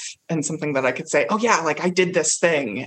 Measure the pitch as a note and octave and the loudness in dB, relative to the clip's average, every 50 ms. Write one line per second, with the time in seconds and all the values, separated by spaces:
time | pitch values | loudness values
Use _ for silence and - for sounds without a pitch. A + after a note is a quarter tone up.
0 | - - - - _ - E3+ D#3+ C#3+ - D#3+ D3+ D#3 D3+ C#3+ C3+ C3 B2+ B2 - | -10 -14 -14 -16 _ -4 -4 -4 -2 -4 -4 -4 -4 -2 0 0 0 0 0 -2
1 | - - - D3 - - G#3 G#3+ A3+ A3+ G3+ D#3+ E3 D#3 D3 D3+ D#3+ F#3 F3 F#3 | -4 0 0 0 2 2 0 0 2 4 2 4 2 0 -2 0 -2 0 2 2
2 | F#3 F3 F3+ F3 D#3 - - - - E3+ E3 C#3+ C#3 A2+ G2+ A#2+ C3 | 2 2 2 0 0 0 0 2 2 2 2 2 0 -2 -6 -8 -8